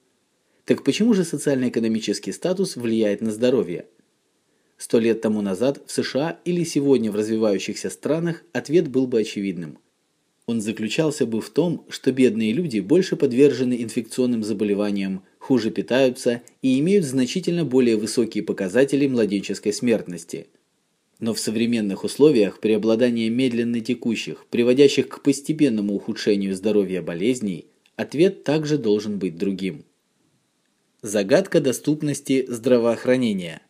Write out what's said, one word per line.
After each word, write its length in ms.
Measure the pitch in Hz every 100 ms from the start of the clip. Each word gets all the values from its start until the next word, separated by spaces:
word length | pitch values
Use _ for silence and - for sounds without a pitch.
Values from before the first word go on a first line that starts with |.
| _ _ _ _ _ _
Так 220 | - 165 -
почему 280 | 127 233
же 120 | 190 165
социально-экономический 1040 | 143 151 135 123 117 113 110 104 101 -
статус 460 | - 170 185 185 123
влияет 420 | 117 113 107 101
на 120 | 113
здоровье? 560 | 107 123 131 87 82 - _ _ _ _ _ _ _ _ -
Сто 220 | - 120
лет 200 | 113 110
тому 220 | 110 107
назад 400 | 98 92 131 139 -
в 60 |
С 100 | -
Ш 180 | - 131
А 200 | 165 170 175
или 180 | 175
сегодня 480 | 165 151 139 127 110
в 40 | 104
развивающихся 720 | 107 110 110 98 - 98 95
странах 560 | - 127 160 170 160 _
ответ 340 | 123 127 170 156
был 180 | 127 127
бы 140 | 117
очевидным. 600 | 107 104 98 87 80 - _ _ _ _ _ _ -
Он 140 | 117
заключался 640 | 107 107 110 - 160 - 117
бы 160 | 110
в 80 | -
том, 380 | - 170 147 -
что 220 | - 135
бедные 420 | 131 123 110 110
люди 260 | 131 170 110
больше 360 | 95 180 185 -
подвержены 680 | 139 120 143 123 123 120
инфекционным 640 | 117 127 113 - 123 117
заболеваниям, 800 | 107 101 104 101 104 101 98 95 - _
хуже 320 | - 127 107
питаются 720 | 107 - 123 131 123 123 120 - _
и 160 | 131 131
имеют 260 | 165 202
значительно 640 | 143 131 123 190 175 175 143
более 320 | 127 120 110
высокие 460 | 110 - 110 107
показатели 640 | - 101 95 113 135 139 139
младенческой 680 | 123 104 98 95 98 107
смертности. 720 | 101 120 104 87 87 - 80 - _ _ _ _ _ _ -
Но 140 | 113
в 60 | 104
современных 640 | - 110 117 117 104 92
условиях 560 | 101 - 151 123 95 -
преобладания 680 | 107 107 110 113 123 117 113
медленно 500 | 120 131 117 117 120
текущих, 640 | 110 120 120 107 - 76 -
приводящих 560 | 117 120 127 139 - -
к 160 | -
постепенному 720 | 143 135 - 156 143 107 101 101
ухудшению 600 | - 107 113 101 98 95
здоровья 460 | 104 104 92 90
болезней, 640 | 85 85 110 123 104 82 - _ _ -
ответ 480 | 110 131 185 -
также 340 | - 156 151 151
должен 400 | 110 104 107 101
быть 220 | 95 82
другим. 440 | 98 92 95 73 - _ _ _ _ _ _ _ _ _ _ _
Загадка 580 | 110 104 98 156 190 165
доступности 840 | 139 120 - 151 147 139 - 131 127
здравоохранения. 1160 | 113 123 120 117 113 127 127 117 98 85 78